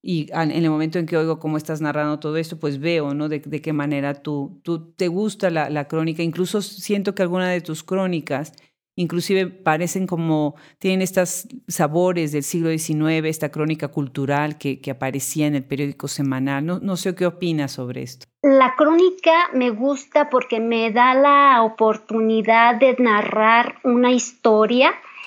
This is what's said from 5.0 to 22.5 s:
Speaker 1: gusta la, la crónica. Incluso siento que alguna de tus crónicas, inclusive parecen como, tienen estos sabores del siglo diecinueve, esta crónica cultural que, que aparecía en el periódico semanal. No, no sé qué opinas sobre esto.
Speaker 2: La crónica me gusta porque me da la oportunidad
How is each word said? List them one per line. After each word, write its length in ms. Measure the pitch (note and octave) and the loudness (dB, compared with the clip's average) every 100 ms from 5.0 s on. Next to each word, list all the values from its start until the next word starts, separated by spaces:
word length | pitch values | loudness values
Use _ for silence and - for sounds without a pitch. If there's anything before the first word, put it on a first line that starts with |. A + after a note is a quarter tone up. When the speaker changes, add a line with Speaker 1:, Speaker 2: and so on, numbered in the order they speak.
| F3+ | -4
Speaker 1:
gusta 420 | F3 G#3+ G3+ F#3+ | -2 -4 -2 -2
la, 220 | E3 C3+ | 0 -2
la 160 | D3+ C#3+ | -4 -4
crónica. 380 | D#3+ D#3+ D#3+ | -4 -2 -2
Incluso 360 | E3 D#3+ F3+ G#3+ | -4 -2 -4 -4
siento 540 | G3 - - G3+ G3+ | -6 -12 -4 -2 -2
que 80 | G3+ | -2
alguna 260 | F3+ F3+ F#3 | -2 0 -2
de 120 | F3+ | -2
tus 240 | E3 D#3 | -4 -12
crónicas, 680 | - F#3 F#3+ E3+ D3 C3+ D#3 _ _ _ _ - | -6 -4 -2 -4 -4 -6 -6 _ _ _ _ -6
inclusive 500 | E3+ E3+ E3 F#3+ F#3 | -4 -2 0 0 0
parecen 640 | F#3 - D#3 F3 F#3+ F#3 | -4 -2 0 -2 -4 -4
como, 480 | E3+ E3 D#3 D3+ - - _ | -2 0 0 0 -4 -20 _
tienen 220 | F#3+ F#3+ | -2 0
estos 440 | F#3 F#3+ F3+ - - - - | 0 0 -2 -4 -12 -18 -10
sabores 640 | - D3+ D#3 F3+ F3 D#3 | -2 0 2 2 0 -2
del 100 | D3+ | -4
siglo 280 | C#3+ F3 E3 | -4 -2 -2
diecinueve, 580 | D#3+ D#3+ D3+ D#3 D#3+ D#3+ | -2 -2 -2 0 0 -2
esta 240 | D#3 D3+ | -4 -6
crónica 360 | D3+ D3+ D#3 D3 | -4 -4 -4 -4
cultural 720 | D#3 C#3 C3+ C3+ C#3+ D3+ D3+ | -4 -6 -4 -2 0 -2 -4
que, 220 | C#3+ C3+ | -8 -6
que 100 | - | -8
aparecía 560 | B2+ C3 C3 - D#3+ D3 | -6 -6 -6 -6 -2 0
en 80 | |
el 80 | D3 | 0
periódico 460 | B2+ C#3 C#3+ C#3 D3 | -4 -4 -4 -6 -10
semanal. 580 | - C#3 C3 C3+ C#3 D#3 | -4 -2 -2 -2 -2 -4
No, 140 | F3+ | -4
no 160 | G3 F3+ | -4 -4
sé 180 | F#3+ | -4
qué 100 | F3+ | -2
opinas 460 | F3+ F3 F3 D#3+ C#3 | -2 -2 -4 -2 -4
sobre 320 | - B2 B2+ | -6 -10 -8
esto. 240 | B2+ - - _ | -12 -14 -20 _
Speaker 2:
La 320 | C#4+ C4+ B3+ B3+ | 4 4 4 4
crónica 720 | D4+ E4 F#4 F#4 - E4 F4 | 2 4 2 2 2 4 2
me 180 | C4 B3 | 0 -2
gusta 600 | G#3+ C4+ C#4 - D4+ D4 | 0 -2 -2 0 0 2
porque 280 | B3+ A#3 A3+ | 0 0 -4
me 320 | A3+ A#3 A3+ | 0 0 0
da 240 | G#3+ B3 | 2 4
la 480 | C4 C#4+ C#4 C#4 B3 | 6 6 6 6 6
oportunidad 1120 | A3+ A3+ A3 G#3+ - A3 A3 A3 A3 | 4 2 2 2 -2 0 2 2 4